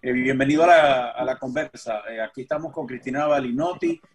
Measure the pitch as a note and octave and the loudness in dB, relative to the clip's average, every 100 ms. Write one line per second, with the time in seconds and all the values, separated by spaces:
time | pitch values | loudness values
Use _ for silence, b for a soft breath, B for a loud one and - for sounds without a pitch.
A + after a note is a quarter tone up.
0 | B2+ B2 B2+ C3+ C3+ D3+ E3+ E3 D3 C3 | -4 -2 0 0 2 4 8 8 8 4
1 | A#2+ A#2 B2+ C3 C3 B2 B2 A#2+ A#2 G#2+ | -2 -4 -6 -4 -6 -6 -6 -10 -8 -8
2 | G#2 A2+ A2 - B2+ D3+ D#3+ E3 B2+ B2 | -8 -8 -8 -8 -6 -6 -6 -10 -10 -8
3 | B2+ C3+ D3+ D3 B2+ B2 E3+ - E3+ E3 | -6 -2 0 0 0 -2 -2 -2 -4 -4
4 | _ | _